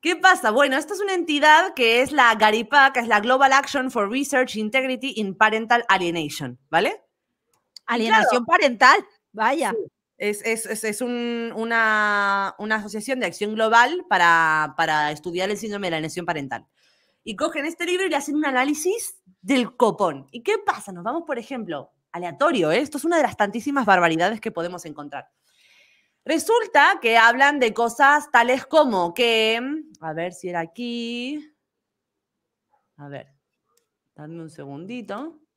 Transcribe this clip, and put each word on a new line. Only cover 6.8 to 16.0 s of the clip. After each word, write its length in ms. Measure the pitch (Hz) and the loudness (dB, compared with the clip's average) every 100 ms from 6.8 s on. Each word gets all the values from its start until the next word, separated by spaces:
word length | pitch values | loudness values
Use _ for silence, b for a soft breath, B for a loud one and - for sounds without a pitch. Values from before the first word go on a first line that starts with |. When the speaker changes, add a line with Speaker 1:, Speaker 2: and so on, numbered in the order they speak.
| 202 440 _ _ _ _ _ _ _ - - | 0 -4 _ _ _ _ _ _ _ -20 -6
Speaker 2:
Alienación 580 | 233 226 311 - 247 | -2 2 4 4 2
Speaker 1:
Claro. 140 | 240 349 | 2 2
Speaker 2:
parental, 460 | 302 233 254 392 - _ _ | 2 6 6 6 2 _ _
vaya. 380 | 220 220 294 240 | -2 0 0 -2
Speaker 1:
Sí. 180 | 453 - _ _ _ | -4 -8 _ _ _
Es, 260 | 208 208 | -6 -4
es, 220 | 226 226 208 | -4 -4 -4
es, 180 | 208 | -6
es 160 | 220 214 | -6 -4
un, 520 | 247 240 240 233 233 208 | -4 -4 -4 -4 -6 -6
una, 1000 | 226 226 220 214 208 202 202 196 196 - | -2 2 2 2 2 2 0 0 -2 -6
una 180 | 208 220 | -4 -4
asociación 420 | 208 214 220 262 | -4 -10 -6 -4
de 80 | 196 | -4
acción 280 | 170 208 | -4 -6
global 500 | 220 220 226 247 359 - | 0 4 6 4 0 -2
para, 680 | 190 170 165 165 156 151 139 | 4 6 6 4 2 -2 -2
para 340 | 165 156 147 | 0 2 0
estudiar 400 | 151 175 175 190 | -4 -8 -4 -4
el 60 | 208 | -4
síndrome 320 | 220 202 190 | -6 -6 -4
de 20 | |
la 40 | |
alienación 280 | 160 | -4